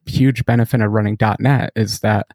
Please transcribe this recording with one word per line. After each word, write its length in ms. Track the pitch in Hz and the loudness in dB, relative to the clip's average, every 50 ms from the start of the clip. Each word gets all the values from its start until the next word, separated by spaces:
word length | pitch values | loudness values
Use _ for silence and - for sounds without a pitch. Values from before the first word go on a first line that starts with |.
| _ | _
huge 400 | - - - 131 135 123 - - | -6 -2 2 2 2 2 0 -2
benefit 340 | - 123 117 117 - - 120 | 0 0 0 2 0 0 0
of 120 | 110 104 | 0 0
running 240 | 107 110 104 104 107 | 0 0 0 0 0
dot 240 | - 110 107 101 - | 0 0 0 0 0
net 320 | - 135 143 120 117 - - | 0 0 0 0 0 -2 -2
is 260 | 113 110 101 - - | -2 -4 -2 -4 -4
that 260 | - 110 107 104 - - - | -2 0 0 0 -2 -4 -10